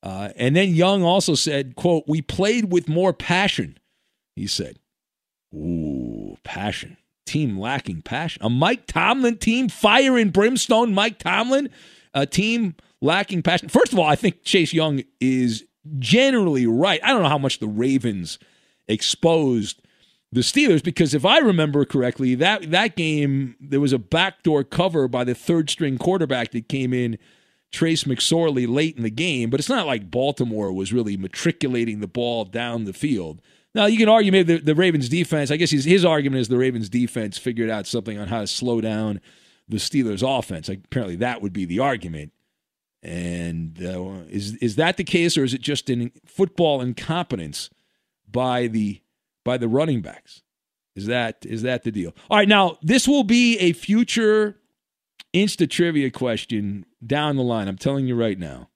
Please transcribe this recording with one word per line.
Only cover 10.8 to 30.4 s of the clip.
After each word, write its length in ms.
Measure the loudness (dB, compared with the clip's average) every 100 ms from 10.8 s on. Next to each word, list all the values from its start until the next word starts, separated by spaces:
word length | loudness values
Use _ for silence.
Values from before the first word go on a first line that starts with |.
| 4
Mike 260 | 2 0 -2
Tomlin, 500 | -2 0 2 0 0 -10 -20 -20 _
a 120 | -2 0
team 480 | 0 0 0 -2 -4 _ _
lacking 420 | 0 0 0 -2
passion. 260 | 2 0 2
First 240 | 4 4
of 60 | 4
all, 80 | 4
I 100 | 4
think 260 | 2 -2
Chase 300 | 0 2 2
Young 300 | 0 0 -2 -4 _
is 440 | 0 2 0 0 -8 _ -10 -6
generally 680 | 2 4 6 4 2 2 2
right. 320 | 2 2 2
I 40 | 2
don't 140 | 2
know 60 | 2
how 100 | 2
much 220 | 0 -2
the 80 | -4
Ravens 720 | -2 0 2 0 -4 -6 -12 _ _ _ _ -4
exposed 920 | -2 -2 0 2 4 2 0 -2 -10 _ _ _ _ _
the 80 | -2
Steelers, 420 | 0 2 4 4
because 320 | 2 0 0
if 100 | 2
I 140 | 2 4
remember 460 | 4 2 2 2
correctly, 500 | 0 0 -2 0 -2 2
that, 340 | 0 0 0
that 240 | 0 0 -2
game, 580 | -2 0 0 -2 -4 -10
there 200 | -4 0
was 120 | 2
a 60 | 0
backdoor 680 | 0 0 0 0 0 0
cover 420 | 0 0 0 2 0
by 160 | 0
the 120 | -2
third-string 640 | -4 0 0 0 -2 -2 -2
quarterback 520 | 0 0 0 -2 -2
that 160 | -6 -6
came 240 | -4 -2
in, 260 | 0 -2 -4 _ _ _ _ _
Trace 340 | -2 0 0
McSorley, 600 | -2 -2 0 2 2 0 0
late 280 | 0 0 -2
in 60 |
the 80 | -6
game. 380 | -2 -2 -2 -2
But 100 | -2
it's 80 | 0
not 180 | -2 0
like 240 | -4 -4
Baltimore 640 | -2 -2 -2